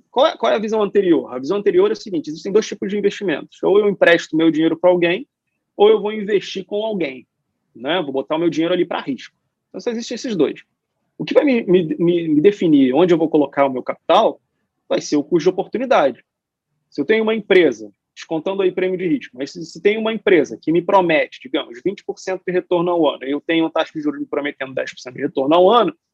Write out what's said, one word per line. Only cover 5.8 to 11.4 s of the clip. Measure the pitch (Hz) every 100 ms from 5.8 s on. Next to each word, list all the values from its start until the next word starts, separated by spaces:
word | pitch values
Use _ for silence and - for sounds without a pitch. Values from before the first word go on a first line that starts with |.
| 208
eu | 214
vou | 208
investir | 214 202 196 - 196 180
com | 208
alguém, | 220 202 143 127 - _ _ _ _ 110
né? | 131 185
Vou | 143
botar | 131 - 156
o |
meu | 170
dinheiro | 147 170
ali | 180
pra | 170 170
risco. | - 123 - _ _ _ _
Então, | 190
só | 247
existem | 233 240 233
esses | 262 190
dois. | 135 - - _ _ _ _ -
O |
que | -
vai | -